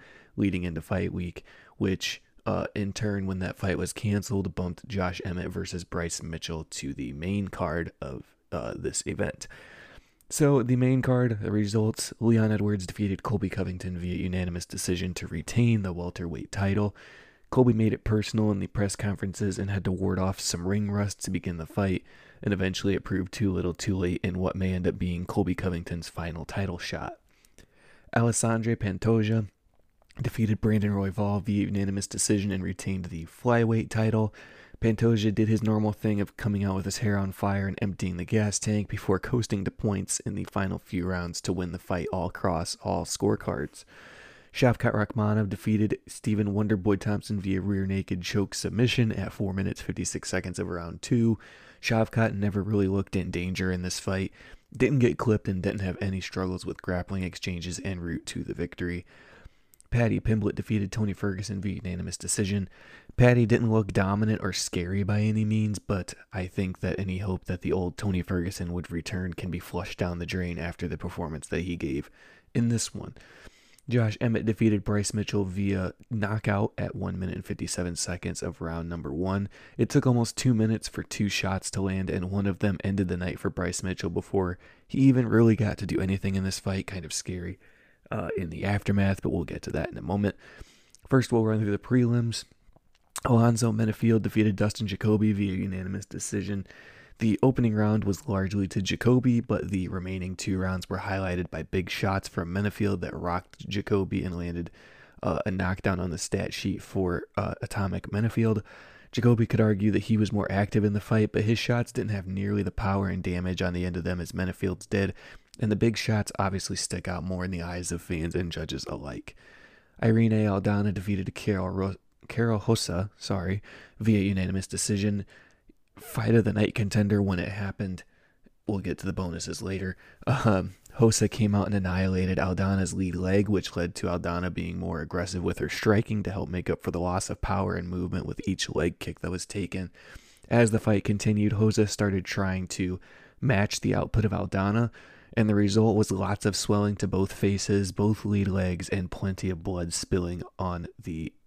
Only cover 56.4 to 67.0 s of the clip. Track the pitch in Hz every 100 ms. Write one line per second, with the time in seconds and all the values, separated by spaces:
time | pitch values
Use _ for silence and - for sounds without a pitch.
56.4 | 92 92 92 - - 90 - 98 90 -
57.4 | - 87 87 85 92 90 85 85 - -
58.4 | - - 85 - 87 87 - - - -
59.4 | - _ _ _ - 120 113 101 - 110
60.4 | 107 - - 107 95 113 104 92 101 92
61.4 | 101 98 95 92 95 90 87 - - -
62.4 | 98 101 92 - - - - - 123 123
63.4 | 107 123 113 110 101 95 98 101 110 107
64.4 | 98 - - 92 87 98 95 104 110 110
65.4 | 107 110 107 101 - 101 - - - 104
66.4 | 92 - 95 - 95 -